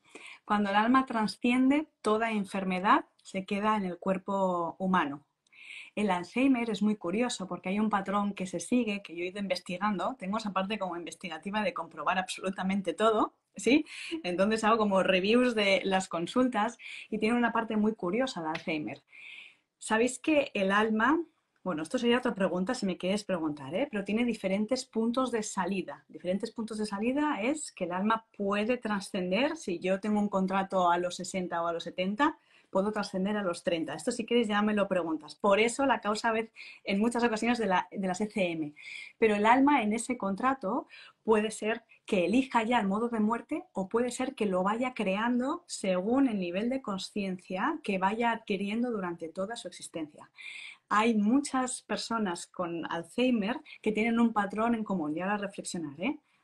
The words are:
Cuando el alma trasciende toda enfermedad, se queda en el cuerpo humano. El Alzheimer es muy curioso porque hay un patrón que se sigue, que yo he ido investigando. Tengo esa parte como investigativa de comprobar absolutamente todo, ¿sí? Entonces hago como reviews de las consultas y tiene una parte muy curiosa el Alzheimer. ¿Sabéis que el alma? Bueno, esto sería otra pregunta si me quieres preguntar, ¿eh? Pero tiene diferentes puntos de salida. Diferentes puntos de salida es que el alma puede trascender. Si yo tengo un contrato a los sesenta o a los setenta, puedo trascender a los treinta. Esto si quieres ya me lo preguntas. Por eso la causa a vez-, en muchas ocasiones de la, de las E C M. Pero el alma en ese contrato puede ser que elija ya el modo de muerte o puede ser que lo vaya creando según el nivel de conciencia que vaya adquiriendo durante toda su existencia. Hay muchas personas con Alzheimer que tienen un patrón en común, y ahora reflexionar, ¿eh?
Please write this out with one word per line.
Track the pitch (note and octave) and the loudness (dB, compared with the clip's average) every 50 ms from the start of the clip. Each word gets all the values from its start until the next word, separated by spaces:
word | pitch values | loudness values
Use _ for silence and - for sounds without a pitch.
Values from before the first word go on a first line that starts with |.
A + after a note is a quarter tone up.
| _ _ - - - - - - _ | _ _ -20 -20 -18 -18 -20 -18 _
Cuando | - G#3+ G#3 G#3 G3 | 0 2 2 2 4
el | G3 | 4
alma | G#3 A3 A#3 B3+ C4+ C4 | 4 4 6 6 4 4
trasciende | - A#3+ A3+ G#3+ G3+ - - - B3 B3 B3+ C4 C4 C#4 D4 D#4 - _ _ - | 4 0 0 0 0 -2 0 2 2 4 6 6 6 6 4 2 -2 _ _ 0
toda | A3 G#3+ A3 A3+ A3+ | 2 2 4 2 0
enfermedad, | A3 G#3 F#3+ G3 - G3 F#3+ F#3 F#3 F3+ F#3 G#3+ C4 D#4+ - _ _ _ _ | 0 -2 -2 -2 -4 -4 -2 -2 -2 0 4 4 4 4 4 _ _ _ _
se | - - F#3+ F#3+ | -8 -8 -6 -4
queda | - G#3 G3 G#3 G#3+ G#3+ | -4 -4 -2 0 2 0
en | G#3+ F#3+ | 2 0
el | F3+ F3 - | -4 -6 -4
cuerpo | - G3 F#3 F#3 - - G3 G3 F#3+ F#3 F3+ F3 E3+ E3 - - | 0 0 0 0 0 -4 0 0 2 2 2 0 -2 -2 -4 -4
humano. | F#3+ F#3 F#3 F3+ D#3+ C#3 C#3+ D3 _ _ _ _ _ _ _ - - - - - - - - | -2 2 2 2 2 0 -4 -8 _ _ _ _ _ _ _ -20 -20 -18 -16 -16 -16 -12 -6
El | G#3 G#3+ G3 | -2 0 0
Alzheimer | F3+ F3 F3 - - A#3 C4 C#4 C4 A#3+ A#3 A3+ | 0 0 -2 -4 -2 2 4 4 4 2 2 -2
es | G#3 F#3 | -2 0
muy | G#3 G#3+ G#3 | 2 0 0
curioso | - - E3+ F3+ A3 B3 A#3+ A#3 - F#3 | 0 -2 -4 -2 0 0 -2 -2 -6 -8
porque | F#3 F3 E3+ - F#3 | -8 -8 -8 -4 -4
hay | G3 G#3 | 0 0
un | A3 G#3+ | 0 2
patrón | G#3+ G3 F#3+ G3+ G3 G#3 G3+ G#3 G3 | 2 0 -2 0 -2 0 0 -2 -2
que | - F#3 | -4 -6
se | F#3+ - E3+ | -6 -6 -6
sigue, | - - B3 B3 A#3 G#3+ G3+ G3+ G3+ | -4 0 0 2 2 0 -2 -6 -8
que | - D#3+ | -10 -10
yo | E3+ F3 | -6 -6
he | |
ido | F#3 F3+ G#3 | -6 -6 -6
investigando. | G3+ F#3+ F#3 F3 - - F3 F3+ G3 G#3+ G#3 E3+ F3+ G#3+ C4 - | -4 -4 -4 -6 -4 -8 -6 -2 0 0 0 0 -2 -4 -4 -6
Tengo | F#3+ F#3 G#3 G#3+ | -6 -4 -4 -4
esa | - G3+ F3+ | -4 -4 -4
parte | F#3+ F#3+ G3 A3 G3+ | -2 -2 -2 -4 -4
como | F#3+ F3+ E3+ | -4 -6 -6
investigativa | E3+ E3 D#3 - - - F3 D#3+ D#3+ - G3+ G3+ G#3+ G#3 | -8 -8 -10 -14 -12 -12 -12 -12 -8 -10 -4 -4 -2 -2
de | F3+ - | -2 -2
comprobar | - E3+ E3 - D#3 D3 E3 F3+ F#3+ | -4 -10 -10 -10 -6 -2 -2 0 0
absolutamente | F#3 - - - - F#3+ F#3+ - F#3+ F#3 G3 G3+ F#3 E3+ E3+ | -2 -4 -8 -6 -6 -6 -6 -4 -2 0 0 0 0 -2 -2
todo, | - G#3+ A3 G#3+ G#3+ C#4+ - _ _ _ _ _ | 2 2 4 4 4 2 0 _ _ _ _ _
¿sí? | - - A3+ C4+ D#4+ - - - - - - E4+ D#4+ - | -4 2 4 4 4 2 0 -10 -14 -10 -8 -10 -6 -4
Entonces | F3+ F3+ F3 F#3+ G#3+ A3 A3 G#3+ | -4 0 2 2 2 2 2 4
hago | G#3 A3+ A3+ | 4 4 4
como | G#3+ G3+ F#3+ F#3+ F3+ | 4 4 4 4 4
reviews | F#3 F#3 F#3 F#3 G#3 A3+ B3 B3+ B3 A3+ | 4 2 2 4 4 4 4 4 4 2
de | G#3+ G3+ G3 G3 - - | 2 2 4 4 2 2
las | F#3+ F#3 F#3 F#3 - | 2 2 0 0 0
consultas | - E3+ F3 - - B3 B3+ B3+ B3+ G#3 G#3 A#3 A#3 - - - - - - - | -4 -4 -4 0 2 2 2 2 2 0 0 0 -2 -8 -16 -16 -16 -16 -12 -8
y | A3 G#3 | -4 -2
tiene | G#3+ A3 A#3+ | 0 2 2
una | A#3+ A#3+ A3+ A3+ | 2 2 2 0
parte | A3+ A3+ A3 A3 | 0 -2 0 0
muy | G#3+ G#3 G#3+ G#3+ | 2 2 2 0
curiosa | - - F3 F#3+ A#3 C4 C4 - F3+ | 0 -4 -2 0 0 0 0 -2 -4
el | D#3+ | -4
Alzheimer. | D#3 D#3+ E3 - F#3 D#3+ D3+ D#3 - C#3 - _ _ - - - - - - - - _ _ _ _ _ | -4 -4 -4 -4 -4 -4 -4 -4 -6 -8 -12 _ _ -20 -20 -20 -20 -20 -20 -20 -20 _ _ _ _ _
¿Sabéis | _ - - A3 A3 A#3+ B3 - - | _ -6 -2 2 2 2 2 0 -2
que | - D#4+ D#4 D4 C4+ - - | 0 2 2 2 2 0 -2
el | G#3 F#3+ F#3+ G3 | -2 0 2 2
alma? | G#3 G#3+ A3+ G#3+ A3 A3+ B3+ D#4 E4+ E4 - _ _ _ _ _ _ - | 2 2 2 2 2 4 4 4 2 0 -6 _ _ _ _ _ _ -6
Bueno, | F#3 E3+ D3+ D#3+ | -4 -4 -4 -6
esto | - - B3 | -4 -4 0
sería | A3+ A#3+ A#3+ | 2 2 2
otra | B3 - A#3+ F#3+ | 2 2 0 0
pregunta | F#3+ F#3+ F3 E3+ F3+ F#3+ A3 B3 | 0 0 0 2 0 -2 -2 -2
si | B3 G#3 | -2 -2
me | F#3+ F3 | -4 -4
quieres | - - F3+ G3+ G#3 - | -2 -2 -2 -2 -2 -2
preguntar, | - F#3+ E3+ D#3+ D#3 D3 D3 C#3 C3 E3 | -4 -4 -2 -2 -2 -4 -4 -8 -6 -4
¿eh? | G#3 C#4 C#4+ | -4 -4 -2
Pero | - G3+ G3 | -4 -6 -4
tiene | G3+ G3+ A3+ B3 | -2 0 0 0
diferentes | A#3+ G#3+ - - F#3+ F#3+ G3+ G#3+ G#3+ C4 C4 - | 0 -2 -2 -2 -2 0 0 0 0 -2 -4 -4
puntos | _ - A3 A3+ A#3 A#3+ C4 C4 B3+ | _ -4 -2 0 0 2 0 0 0
de | A#3 A3 G#3+ | 0 -4 -4
salida. | - - G3 F3+ F3 G3+ F#3+ E3 - C#3 - _ _ | -4 -4 -4 -2 -2 -2 -4 -4 -6 -10 -16 _ _
Diferentes | - D#3 - F3 F#3 G3 - A3+ | -20 -10 -4 -2 -2 -2 -2 -4
puntos | - - A3 A3+ A3 G#3+ | -6 -6 -8 -8 -4 -6
de | G#3+ | -4
salida | G#3 G3+ G3 G#3+ A#3+ C4 D4 D4 D4+ C4+ G3 G#3 | -4 -4 -2 -2 0 0 0 0 0 -2 -2 0
es | B3+ D#4 D#4 - - - | -2 -2 -2 -4 -12 -8
que | - F#3 | -8 -6
el | E3 F3 | -4 -2
alma | F#3 G3 G#3+ B3+ - - _ _ - | -2 2 2 2 0 0 _ _ -6
puede | G3+ G3 G3 G3+ G#3+ A3+ B3 A#3+ | -2 -2 0 0 0 0 -2 -2
trascender. | - G#3+ G#3 G3 F#3+ - - G3 F3+ F3+ F#3 A3 C4+ D#4 E4 D#4+ | -2 -4 -4 -4 -4 -4 -4 -4 -2 0 2 2 2 0 0 -4
Si | - G#3+ F3 E3+ | -6 -6 -6 -2
yo | - F#3 F#3+ F#3+ | 0 0 -2 0
tengo | - G#3+ G#3+ G#3 | 0 0 2 2
un | G#3 G3+ | 2 2
contrato | - F#3+ F#3+ F#3 F#3+ G3 F#3+ F#3+ G3 F#3+ F3+ F3 | 2 0 0 2 2 0 0 0 0 2 4 4
a | F3 | 4
los | F3 F3+ F3+ F3+ | 2 0 -2 -4
sesenta | - F3 - - F#3+ F3+ E3+ F3+ E3 E3+ | -6 -10 -6 -4 -4 -4 -4 -4 -4 -2
o | |
a | E3+ E3+ | -2 -4
los | E3+ - | -4 -6
setenta, | F3 E3 - F#3 F#3+ G#3 G#3 D4 D#4 D#4 _ _ _ _ _ _ _ | -8 -6 -4 -2 -2 0 2 2 2 2 _ _ _ _ _ _ _
puedo | - F#3+ F#3+ G#3+ G#3+ | -2 0 0 0 -2
trascender | G#3+ G3+ - - F#3+ F#3 G3+ G#3+ | -2 -4 -4 -2 -2 0 0 0
a | G#3 G3+ | 0 -2
los | F3 E3+ - - | -2 -4 -2 -2
treinta. | F#3 E3+ D#3+ D#3 C3+ D3 | -2 -2 -2 -2 -4 -6
Esto | D#3 - B3+ A#3+ | -6 -4 -4 -4
si | - A3 | -4 -2
quieres | - A#3 A#3+ A#3 | 0 2 2 2
ya | G#3 G#3 G#3 | 2 2 2
me | G#3 G#3+ G#3+ | 2 2 2
lo | G3+ F#3+ G3 | 2 0 2
preguntas. | F#3+ F3+ D#3+ E3 D#3+ D3+ - D3+ - | 0 -2 0 -2 -4 -6 -6 -12 -16
Por | _ - G3+ G3 G#3 | _ 2 4 6 6
eso | A3 A#3+ - - C#4 | 4 2 2 2 2
la | C4+ A3+ G#3+ - | 2 2 2 2
causa | G#3 A3 G#3+ - A3+ | -2 -2 0 0 0
a | A3 | 0
vez-, | A3+ A3+ - _ - - - - - - | 0 -2 -4 _ -20 -20 -20 -20 -16 -6
en | - G3 G3 | -2 0 2
muchas | G#3+ A#3+ A#3 A#3+ A#3 | 2 2 2 2 2
ocasiones | A#3 A3 G#3+ A3+ A#3 B3 | 2 2 2 0 0 2
de | A3+ A3 | 2 2
la, | G3 F#3 F3+ - - | 2 2 0 0 -2
de | - G#3+ F#3+ | -6 -4 -2
las | F#3 F3+ - | -2 -2 -2
E | G#3+ G#3 | -2 -4
C | - G#3 F#3 F3 | 0 0 0 0
M. | E3 D#3+ D3+ D3 - - - - - - - - _ - | 0 -4 -6 -6 -8 -14 -18 -18 -16 -16 -18 -16 _ 2
Pero | A3+ A3 G#3 | 4 4 4
el | G3+ G#3 | 4 6
alma | G#3 A#3+ C4+ C4+ C#4+ D4 C4 G#3+ | 6 6 6 6 6 6 4 4
en | G#3 G#3 | 2 0
ese | A#3+ - - B3 B3 | -2 -2 -4 -6 -4
contrato | G3 G3 G3 F#3+ A#3 C4 C4+ C4+ - F#3+ A#3 D4+ - _ - - - - _ _ - | -2 -4 -4 0 0 0 0 0 -2 -2 -2 -2 -4 _ -16 -20 -20 -20 _ _ 2
puede | G#3+ A3+ G#3 G#3 G#3+ | 2 4 4 4 0
ser | - - G#3 G#3+ A3 A#3 _ _ _ _ _ | -4 -4 -4 -4 -4 -4 _ _ _ _ _
que | - G#3+ F#3+ E3+ | -2 0 2 2
elija | E3+ G#3+ C4 C4 - - A#3 A3 | 4 2 2 2 2 0 0 2
ya | A3 B3 A#3 | 2 2 2
el | G#3 | 2
modo | F#3+ F#3+ G#3+ A#3+ A#3 | 2 0 0 0 -2
de | A#3 G#3+ | 0 0
muerte | G#3 G#3+ A#3 A#3 - - D4+ E4+ - _ - | 2 2 0 -2 -4 -6 -8 -8 -8 _ -6
o | G3+ F#3+ F#3+ | -6 -6 -2
puede | - A3+ B3 B3 | -2 -2 -2 -2
ser | A#3+ - B3+ C4 C4 | -2 -4 -6 -6 -4
que | - A3 | -2 -2
lo | G3 F3+ F#3 F#3 | 0 0 0 0
vaya | G3 A3 A#3 C4 B3+ B3+ | 0 0 0 -2 -4 -2
creando | - G#3 F#3+ F#3+ G#3 A3+ A#3+ B3 A#3+ B3 C#4 D#4+ F4 _ | -4 -2 -2 0 0 0 0 0 0 0 -2 -4 -6 _
según | - - - - F#3+ F#3 F3+ F#3 G#3+ B3 C#4 C#4 B3 | -12 -12 -6 -2 0 0 0 2 2 2 4 4 2
el | G#3+ G3 | 2 0
nivel | F#3 F3 E3+ G3 A3 A#3+ | -2 -2 -2 -2 -2 -2
de | C4 C4+ - | -2 -4 -4
conciencia | A3 G3 F#3+ - - - G#3 G3 F#3+ F#3 F#3 - - F#3+ F#3 A3 D4 E4 D4+ - | -4 -6 -6 -6 -6 -6 -4 -4 -4 -4 -6 -8 -8 -6 -2 -2 -2 -2 -4 -4
que | - G3 | -4 -2
vaya | F3+ F#3 F#3+ A3 A3 A#3+ A#3 A3+ | 0 0 0 0 2 0 0 0
adquiriendo | A#3 - - G3+ F#3 G3+ G3+ G#3+ A#3 A#3+ B3 | -2 -2 -4 -4 -2 -2 -2 -2 -2 -2 -2
durante | A3+ G3+ F#3 F3 E3+ E3+ E3 D#3+ | -2 -4 -4 -4 -6 -6 -10 -10
toda | D#3+ F#3 F#3+ G3+ A#3 | -6 -6 -6 -6 -6
su | - - F3+ | -10 -10 -14
existencia. | - - - - - E3+ D#3 - - - - - _ - - - - - - - - - _ - | -14 -14 -18 -12 -8 -8 -8 -8 -10 -20 -20 -20 _ -18 -16 -14 -14 -14 -14 -16 -18 -18 _ 0
Hay | G3 G#3+ A3 A#3+ A3+ | 2 4 4 4 4
muchas | G#3 G3+ G#3 B3 C#4+ C#4+ - - C4 B3+ B3+ - - - | 4 4 4 4 4 2 2 0 0 0 0 -4 -8 -6
personas | - G#3 G3 - - A#3 A3+ G#3+ F3+ E3+ - - | -6 -6 -4 -4 -4 -2 -2 0 -2 -2 -6 -8
con | - _ - F3+ E3+ E3+ E3 - - | -14 _ -6 -6 -4 -4 -6 -6 -4
Alzheimer | - E3+ E3+ - - - B3 B3+ B3 A3 F#3+ G#3 C4 D4+ - - - - | -6 -6 -6 -6 -2 2 2 4 4 2 2 0 -2 -4 -6 -14 -20 -4
que | - G#3+ G#3 | -2 -2 0
tienen | G#3 A3 A#3 A#3 A#3 | 2 2 2 4 4
un | A#3 A3+ A3 | 4 4 4
patrón | G#3 G3+ F#3+ G3+ G#3 A3 A#3+ A#3 | 2 -2 -2 -2 -2 0 0 0
en | A3 G#3+ | 0 0
común, | - G3 F3+ D3+ D3 D3+ | -2 -2 -2 -2 -2 -2
y | E3 | -2
ahora | F3+ G3 G#3 | -2 -2 -2
reflexionar, | G3+ G3+ G3 - - - - - F3+ D#3+ C#3+ C#3 D#3 | -2 -2 -6 -8 -10 -12 -8 -6 -6 -6 -6 -8 -4
¿eh? | F#3 C4 D4+ - _ _ _ _ | -4 -4 -4 -4 _ _ _ _